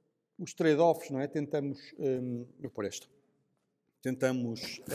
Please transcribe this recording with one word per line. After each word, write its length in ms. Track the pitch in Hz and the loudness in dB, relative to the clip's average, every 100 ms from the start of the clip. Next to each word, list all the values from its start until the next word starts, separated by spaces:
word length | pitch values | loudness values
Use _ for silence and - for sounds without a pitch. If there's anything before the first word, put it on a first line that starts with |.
| _ _ _ - | _ _ _ -14
os 160 | 175 | -14
trade-offs, 560 | - 160 147 170 151 - | 2 4 8 6 4 0
não 100 | 135 | -2
é? 60 | 139 | -2
Tentamos, 680 | 151 143 151 139 - - - | -2 -2 -2 -2 -6 -12 -4
hum, 480 | 135 127 123 120 123 - | -2 0 -2 -6 -8 -12
eu 100 | 131 | -12
por 140 | - | -6
esta. 240 | 98 - - _ _ _ _ _ _ _ _ _ | -6 -6 -16 _ _ _ _ _ _ _ _ _
Tentamos, 760 | 131 127 131 127 117 113 - - - | -6 0 0 0 -2 -4 -8 -10 -2